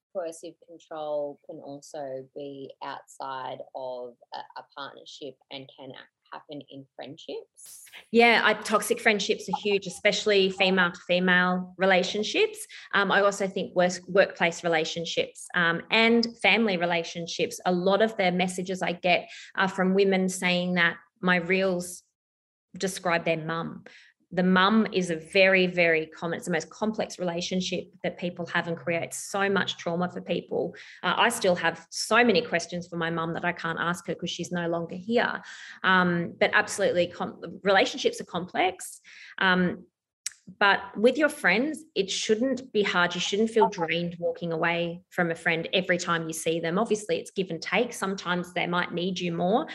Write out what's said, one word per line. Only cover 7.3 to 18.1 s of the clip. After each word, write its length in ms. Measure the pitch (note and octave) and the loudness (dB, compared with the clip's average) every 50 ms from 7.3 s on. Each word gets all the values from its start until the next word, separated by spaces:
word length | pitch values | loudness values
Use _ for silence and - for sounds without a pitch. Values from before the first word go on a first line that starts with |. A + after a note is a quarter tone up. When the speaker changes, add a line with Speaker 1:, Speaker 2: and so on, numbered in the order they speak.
| F#4+ A4+ - _ _ - - - - - - - - - - _ | -12 -12 -14 _ _ -20 -20 -20 -20 -20 -20 -20 -20 -20 -6 _
Speaker 2:
Yeah, 300 | - A3+ A#3 A#3+ A3+ G3+ | 4 6 6 6 6 6
I, 120 | - G#3+ G#3+ | 4 2 2
toxic 460 | G#3+ - - A3 G3+ - - A3+ - | 0 0 0 0 0 0 0 -2 2
friendships 480 | - A#3 G#3+ G3+ - - - - - - | 2 2 2 2 0 -2 -2 -4 -4 -6
are 100 | F3 - | -6 -4
huge, 240 | - G#3 G3+ F#3+ - | 0 0 0 0 -2
especially 640 | F3 - - - G#3 G3 G3 - G#3+ G#3 G3 F#3+ F#3+ | -6 -6 -2 0 0 0 2 2 2 4 4 4 2
female 420 | F#3+ - F#3+ F#3 F#3+ F#3+ F3+ F3 | 2 2 2 2 4 4 2 2
to 80 | F3+ - - | -2 -4 -2
female 680 | - F3+ F3+ F#3 F#3 F3+ F3+ F3+ F3+ F#3 F#3 F3+ - - | 0 0 2 4 4 4 4 4 2 2 0 -4 -6 -2
relationships. 880 | - F#3+ F#3+ F#3+ F3+ F3+ F#3 - G#3 G#3+ - - E4 G#4+ G#4+ - - - - - - - - - | 2 4 4 4 4 2 2 -2 -4 -2 0 0 0 0 0 -2 -6 -16 -16 -18 -20 -8 -2 0
Um, 180 | G3 G3+ G3 | 0 2 2
I 80 | D3+ G3 | 4 4
also 260 | G3 G3+ G3 - G3+ | 4 2 2 0 -4
think 300 | F#3+ F#3+ G3 D3 B2 - | -4 -4 -6 -6 -2 2
work, 240 | F3+ F3+ F3+ F3+ - - - | 2 2 2 0 -4 -6 2
workplace 560 | F3+ G3+ - - - - F#3 E3+ E3+ - - | 4 4 4 4 2 0 0 0 0 -2 0
relationships, 840 | F3 E3 D#3 D#3+ - - E3+ E3 F3 - E3+ - - - - - - - | 0 2 2 0 -2 -4 -6 -6 -4 -2 -2 -4 -4 -6 -16 -12 -4 -2
um, 280 | F3+ E3+ E3 E3+ E3+ - - | 0 2 2 2 0 -2 0
and 360 | - A3 A3+ A3+ A#3 A#3 A#3 A#3 A#3 - | 2 4 4 6 4 4 2 0 -2 0
family 360 | - G3 F#3+ G#3+ A3+ G#3+ F#3 E3 | 2 4 4 4 4 2 2 0
relationships. 840 | F3 F3 F3 E3+ E3 - - F3 E3 E3+ - - E3 - - - - | 0 0 0 0 -2 -4 -8 -10 -8 -6 -4 -4 -4 -4 -4 -2 0
A 60 | F3 | 0
lot 300 | F#3 F3 F3 F#3+ G3 G3 | 0 2 2 4 4 4
of 140 | A3 A3 | 4 2